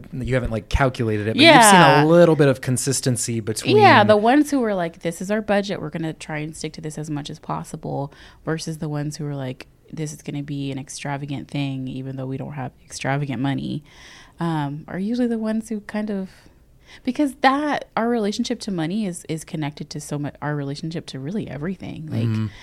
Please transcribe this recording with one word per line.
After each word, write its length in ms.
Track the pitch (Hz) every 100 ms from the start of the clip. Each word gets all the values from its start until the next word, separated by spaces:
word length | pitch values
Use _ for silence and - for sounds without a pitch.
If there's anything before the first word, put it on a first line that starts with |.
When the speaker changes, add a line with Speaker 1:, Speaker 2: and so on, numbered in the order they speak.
| - 135 120
Speaker 1:
you 80 |
haven't, 180 | 127 117
like, 160 | 113 -
calculated 600 | - 135 - 113 107 104
it, 80 | 151
but 40 |
you've 220 | 330 277
seen 100 | 214 185
Speaker 2:
Yeah. 240 | 165 151
Speaker 1:
a 20 | 156
little 300 | 170 165 156
bit 140 | 143
of 100 | 135
consistency 800 | - 123 139 127 127 117 - 113
between 380 | 104 110 247 415
Speaker 2:
Yeah, 260 | 392 254
the 140 | 208 208
ones 340 | 226 285 294
who 80 | 277
were 160 | 226 190
like, 240 | 170 -
"This 180 | 170 170
is 100 | 185
our 100 | 214
budget, 380 | 214 202 202 180
we're 80 | 151
gonna 220 | 170 160
try 280 | - - 151
and 140 | 156
stick 200 | 156 156
to 80 | 156
this 160 | 156 156
as 120 | 156
much 200 | 147 147
as 100 | 156
possible," 720 | - 160 165 156 156 139 143 - - -
versus 360 | - 160 - 156
the 100 | 156
ones 260 | 147 147 151
who 80 |
were 120 | 147 139
like, 320 | 131 131 - _ _
"This 180 | 160 151
is 100 | 147
gonna 220 | - 143
be 260 | 143 139 139
an 80 | 131
extravagant 680 | 135 - 143 139 143 139 -
thing, 380 | 143 139 131 131
even 300 | 131 131 131
though 100 | 131
we 80 | 135
don't 180 | 135
have 200 | 147 127 _
extravagant 580 | _ - 131 139 139 117
money," 440 | 139 135 139 139 - - - - - -
um, 420 | 170 160 139 147 -
are 100 | 180
usually 280 | 202 240 240
the 100 | 226
ones 300 | 220 220 -
who 100 | 214
kind 320 | 208 214 214
of, 180 | 196 190 - - _ _ _ _ -
because 300 | - 247 285 247
that, 440 | 269 277 302 262 - -
our 100 | 226
relationship 520 | 240 202 208 233 233
to 100 | -
money 360 | 180 156 214 202
is, 180 | 170 -
is 160 | 160
connected 460 | - 160 147 151 156
to 100 | 147
so 200 | - 147
much, 160 | 143 -
our 120 | 147 147
relationship 520 | 139 143 160 165 -
to 120 | 135
really 280 | 135 208 -
everything, 560 | 139 165 185 - 170 156
like, 220 | 113 113
Speaker 1:
Mm-hmm. 180 | 110 107 -